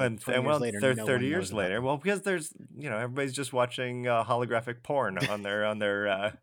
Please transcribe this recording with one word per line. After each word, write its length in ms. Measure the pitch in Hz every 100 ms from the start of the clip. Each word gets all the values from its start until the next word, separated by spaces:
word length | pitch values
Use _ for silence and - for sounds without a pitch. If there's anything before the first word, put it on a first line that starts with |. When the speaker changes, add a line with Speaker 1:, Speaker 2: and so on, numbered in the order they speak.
Speaker 1:
When, 120 | 127 107
Speaker 2:
twenty 180 | - 127
Speaker 1:
and 60 |
Speaker 2:
years 60 | 127
Speaker 1:
well, 80 | 147
Speaker 2:
later, 220 | 120 104
Speaker 1:
thir-, 140 | 131
Speaker 2:
no 120 | 123 -
Speaker 1:
thirty 180 | 127 127
Speaker 2:
one 40 |
Speaker 1:
years 80 | 165
Speaker 2:
knows 120 | 185
about 80 | 107
Speaker 1:
later. 160 | 90 101
Speaker 2:
them. 80 |
Speaker 1:
Well, 120 | 131 143
because 240 | 175 202
there's, 300 | 196 180 151 - - -
you 120 | 143
know, 60 | 107
everybody's 360 | 123 127 139
just 180 | 127 131
watching, 560 | 127 123 127 127 123 123
uh, 160 | 117
holographic 580 | 110 120 120 117 117 117
porn 360 | - 143 113 95
Speaker 2:
<laughs> 100 | 131
Speaker 1:
on 140 | 104
their, 240 | 101 104 107
on 120 | 107
their, 300 | 104 101 101
uh, 220 | 98 104 -